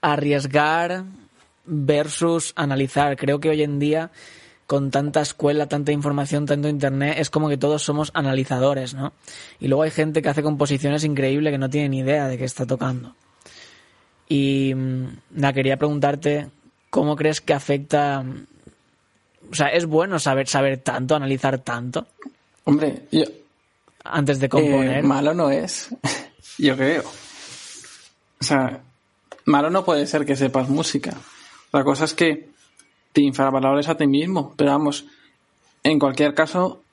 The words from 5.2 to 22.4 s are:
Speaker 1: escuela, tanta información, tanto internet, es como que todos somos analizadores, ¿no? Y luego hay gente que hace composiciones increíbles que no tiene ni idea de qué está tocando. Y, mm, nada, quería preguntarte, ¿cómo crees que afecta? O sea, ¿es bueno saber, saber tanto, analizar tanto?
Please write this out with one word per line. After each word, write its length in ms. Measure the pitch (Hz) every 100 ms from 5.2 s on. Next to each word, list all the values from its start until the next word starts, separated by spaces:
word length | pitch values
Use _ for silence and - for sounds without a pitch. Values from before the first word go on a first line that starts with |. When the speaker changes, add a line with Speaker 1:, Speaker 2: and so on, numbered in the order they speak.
Speaker 1:
escuela, 460 | 147 - 143 147 143
tanta 240 | 147 143
información, 540 | 147 143 143 143 147 147
tanto 240 | 147 147
internet, 460 | 147 139 135 143 156
es 100 | 156
como 200 | 156 156
que 80 | 143
todos 260 | 143 151
somos 260 | - 147 151
analizadores, 800 | - 139 135 131 127 131 139 127
¿no? 180 | 135 139 _ - - - -
Y 80 | 135
luego 160 | 135
hay 80 | 156
gente 300 | 156 156 156
que 80 | 147
hace 140 | 143
composiciones 600 | 151 147 143 139 143 151
increíbles 480 | 156 143 135 139 151
que 60 | 139
no 120 | 135
tiene 200 | 143 143
ni 100 | 135
idea 280 | 131 147 139
de 80 | 127
qué 80 | 127
está 200 | - 123
tocando. 500 | 131 135 127 120 _ _ _ - - - - _ _ _ _ _
Y, 460 | 143 139 139 135
mm, 440 | 131 131 127 127 - _
nada, 220 | - 139
quería 240 | 135 135 131
preguntarte, 720 | 147 147 143 143 147 147 135 _ _ _ _
¿cómo 260 | - 147 147
crees 240 | 151 151
que 120 | -
afecta? 680 | 147 - 143 143 147 143 139 131 131 - _ - _ _ _ _ _ _ _ -
O 20 |
sea, 140 | - 143
¿es 180 | 165 170
bueno 340 | 156 185 175
saber, 280 | 143 135 135
saber 300 | 143 139 135
tanto, 380 | 131 123 131 151
analizar 440 | 135 135 139 131
tanto? 480 | - 120 123 143 - _ - _